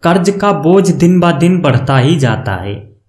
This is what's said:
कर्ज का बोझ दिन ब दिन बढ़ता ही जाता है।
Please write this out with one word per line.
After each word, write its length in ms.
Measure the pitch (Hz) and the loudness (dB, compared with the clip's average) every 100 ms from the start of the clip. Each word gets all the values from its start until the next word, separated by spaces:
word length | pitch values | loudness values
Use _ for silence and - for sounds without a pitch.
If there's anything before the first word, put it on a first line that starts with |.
कर्ज 280 | 170 185 180 196 | 0 0 0 -2
का 120 | 202 | -2
बोझ 380 | 175 156 190 190 | 0 2 2 2
दिन 280 | 147 170 180 | 2 2 2
ब 100 | 175 | 2
दिन 280 | 156 165 185 | 2 0 0
बढ़ता 360 | 151 123 - 135 | 0 -2 0 0
ही 180 | 127 165 | 0 0
जाता 380 | 131 110 - | 0 -2 -6
है। 200 | 95 95 101 101 _ | -8 -8 -12 -14 _